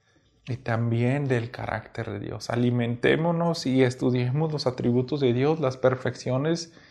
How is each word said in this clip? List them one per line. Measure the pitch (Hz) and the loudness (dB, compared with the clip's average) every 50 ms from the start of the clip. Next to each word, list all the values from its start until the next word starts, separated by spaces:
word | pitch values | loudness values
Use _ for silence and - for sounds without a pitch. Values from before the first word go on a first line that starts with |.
| _ _ _ _ _ _ _ _ - - | _ _ _ _ _ _ _ _ -8 -8
y | 120 - | -8 -6
también | - 117 113 117 117 117 117 117 120 123 135 143 143 131 | -4 -2 -2 0 0 0 2 2 2 2 2 0 0 0
del | 131 117 117 120 | 0 0 -2 -4
carácter | - - 110 - - 107 - - - - 113 - | -8 -10 -6 -6 -6 -6 -8 -10 -10 -10 -8 -8
de | 101 101 | -8 -8
Dios. | - - - 110 - - | -8 -8 -10 -10 -6 -4
Alimentémonos | 120 120 123 123 123 123 117 117 120 120 - 127 135 147 160 170 170 165 170 170 165 - - 135 | -2 0 2 2 2 0 0 -2 -2 0 2 2 4 4 2 0 0 0 0 0 -2 -2 -2 0
y | 127 131 131 | 4 4 4
estudiemos | 123 120 - 131 127 123 127 123 123 127 151 160 160 | 4 4 0 0 0 2 2 0 0 0 0 0 0
los | 151 139 - | -2 -2 -2
atributos | 127 120 - - 123 120 123 127 123 156 143 | -2 -2 0 0 2 2 2 0 0 -2 2
de | 139 123 120 | 2 2 4
Dios, | 123 131 151 160 160 | 4 2 2 2 2
las | 147 131 127 - | 0 -2 -2 2
perfecciones | - 127 123 127 - 123 120 - - 135 127 131 143 160 170 170 - - - - - - | 2 2 2 2 -4 -6 -6 -4 -4 -2 -2 0 0 0 -2 -2 -4 -12 -16 -20 -20 -20